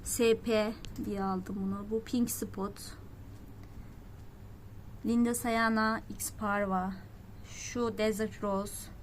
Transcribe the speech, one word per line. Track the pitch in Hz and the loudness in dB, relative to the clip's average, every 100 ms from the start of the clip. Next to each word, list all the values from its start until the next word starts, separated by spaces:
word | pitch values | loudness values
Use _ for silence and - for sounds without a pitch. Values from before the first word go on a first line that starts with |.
S | - - 226 220 | -4 4 6 6
P | 233 220 214 214 - - 208 | 6 4 4 -2 -8 -4 -2
diye | 202 | 0
aldım | 190 190 185 196 | 2 0 0 -2
bunu. | 196 196 208 | 0 -2 0
Bu | 220 | -2
Pink | 220 247 240 | 2 2 2
Spot. | - 214 - 196 - - - - - - - - - - - - - - - - - - - - - - - 214 | 2 -4 -2 -4 -4 -10 -12 -12 -14 -14 -12 -12 -12 -12 -12 -12 -14 -14 -14 -14 -14 -14 -14 -14 -14 -14 -4 2
Linda | 233 233 240 | 4 4 4
Sayana, | 240 226 226 220 220 220 - | 2 4 6 6 4 2 -2
X | 202 - - | -6 -6 -2
Parva. | 214 202 202 190 185 190 - - - - - | 2 2 4 2 0 -4 -10 -14 -14 -14 -12
Şu | - - 247 233 214 | -10 -6 0 0 4
Desert | 214 208 220 - | 2 4 0 0
Rose. | 208 196 208 - - - | 0 2 0 -6 -12 -14